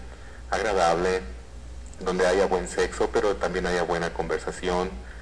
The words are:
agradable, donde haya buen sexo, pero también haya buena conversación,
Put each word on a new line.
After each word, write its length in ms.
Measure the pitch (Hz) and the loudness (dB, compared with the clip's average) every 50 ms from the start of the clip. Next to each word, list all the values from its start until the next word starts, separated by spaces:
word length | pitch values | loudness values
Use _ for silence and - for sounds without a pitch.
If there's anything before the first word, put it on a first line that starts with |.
| - - - - - - - - - - | -12 -14 -14 -14 -14 -14 -14 -14 -6 -4
agradable, 680 | - 92 98 110 101 95 87 85 85 85 90 92 92 92 92 - - - - - - - - - - - - - - - | -2 0 0 2 4 4 4 4 4 4 4 2 2 0 -2 -6 -10 -12 -14 -14 -14 -14 -14 -12 -12 -12 -12 -12 -12 -6
donde 260 | 92 92 90 92 92 | -2 0 2 4 4
haya 200 | 90 92 98 95 | 6 6 6 4
buen 220 | 90 92 90 90 87 | 4 4 2 0 0
sexo, 420 | - - 92 87 - - 110 101 - | 0 0 0 0 2 0 -2 0 2
pero 220 | 117 107 104 98 | 2 2 2 2
también 300 | 98 - 87 87 92 90 | 0 -2 -2 0 0 0
haya 160 | 90 90 90 85 | 2 2 2 2
buena 280 | 82 87 85 85 82 - | 2 0 0 0 -2 -2
conversación, 760 | - 85 80 80 80 - 92 87 - - 90 90 90 92 - - - - - - - | -4 -2 -2 -2 -2 -2 -6 -6 -4 -2 0 0 2 0 -2 -4 -8 -10 -12 -12 -12